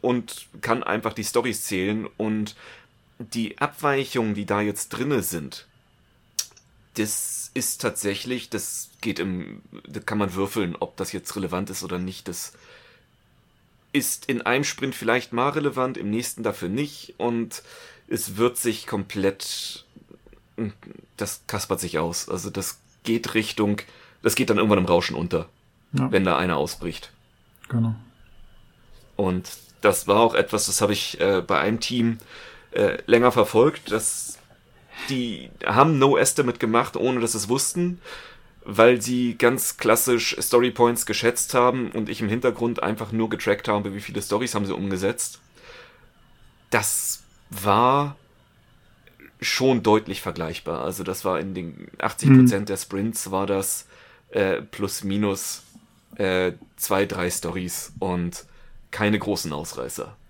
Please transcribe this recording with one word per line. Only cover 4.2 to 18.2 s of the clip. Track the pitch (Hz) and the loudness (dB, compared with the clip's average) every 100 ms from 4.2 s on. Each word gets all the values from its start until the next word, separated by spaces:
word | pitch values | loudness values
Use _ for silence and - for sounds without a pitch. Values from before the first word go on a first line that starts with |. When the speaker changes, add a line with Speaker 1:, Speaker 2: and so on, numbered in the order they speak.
| 110 | 0
Speaker 1:
die | 101 98 | 0 0
da | 104 | 0
jetzt | 104 101 - | 0 -2 -8
drinne | 117 131 135 | -4 0 0
sind, | 87 82 69 - - _ _ _ _ _ _ - - - _ _ _ | 0 -6 -8 -12 -18 _ _ _ _ _ _ -10 -10 -14 _ _ _
das | - 107 - - - - | -4 -2 -2 -6 -8 -8
ist | 131 120 - | -6 -4 -2
tatsächlich, | 117 - 101 98 120 127 - | -4 -2 -4 -4 -4 -6 -4
das | 107 - - - _ | -6 -6 -10 -12 _
geht | 113 87 | -6 -4
im, | 92 90 58 52 - - - | -4 -4 -8 -14 -18 -20 -14
da | 104 | -10
kann | - 107 | -4 -2
man | 98 | 0
würfeln, | 90 98 113 90 - | 0 -2 0 -2 -2
ob | 85 - | -8 -6
das | 92 | -6
jetzt | 95 - - | -6 -8 -6
relevant | 92 90 101 | -4 -4 -4
ist | 95 | -8
oder | 90 90 | -6 -6
nicht. | 92 92 - | -6 -8 -10
Das | 87 - - - - - _ _ _ _ _ _ _ _ _ _ | -10 -12 -16 -20 -20 -20 _ _ _ _ _ _ _ _ _ _
ist | 143 - - - | -2 -2 -6 -4
in | 120 | -4
einem | - 127 | 0 0
Sprint | 147 - 135 | 0 -4 -6
vielleicht | - 110 123 - | -4 0 0 0
mal | 117 135 | -2 0
relevant, | 147 147 131 127 131 | 0 -2 0 -2 -2
im | 101 | -4
nächsten | 110 123 - | -2 -4 -4
dafür | 110 101 90 | -4 -4 -4
nicht | 107 147 - - - | -4 -4 -8 -20 -4
und | 117 117 113 - - - - - - | -2 -2 -4 -8 -16 -20 -20 -20 -6
es | 117 | -6